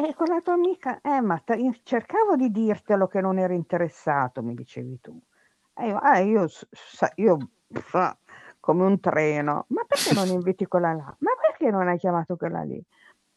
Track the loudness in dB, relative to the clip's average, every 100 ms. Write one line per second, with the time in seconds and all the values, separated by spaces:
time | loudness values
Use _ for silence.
0 | -4 -2 -2 0 0 0 2 -2 -6 -6
1 | -2 0 0 -2 -2 -2 -2 -4 -4 -4
2 | -2 0 2 2 2 0 0 -2 0 2
3 | 2 0 0 0 0 -2 -2 -2 -2 -4
4 | -2 0 0 -4 -8 -8 -12 -12 -12 -14
5 | -16 -20 _ _ _ _ _ -8 -6 0
6 | 4 4 4 2 0 -4 -20 -20 -20 -2
7 | -2 2 4 4 0 _ _ -12 -4 -2
8 | -2 -4 _ -20 -20 -12 0 2 4 2
9 | 2 0 0 0 -2 -4 -4 -6 -2 -2
10 | 2 0 2 0 -2 -4 -2 0 0 -2
11 | -8 -6 -2 0 -2 0 -2 0 0 0
12 | 0 -2 -4 -6 -6 -6 -8 -10 -14 _
13 | _ _ _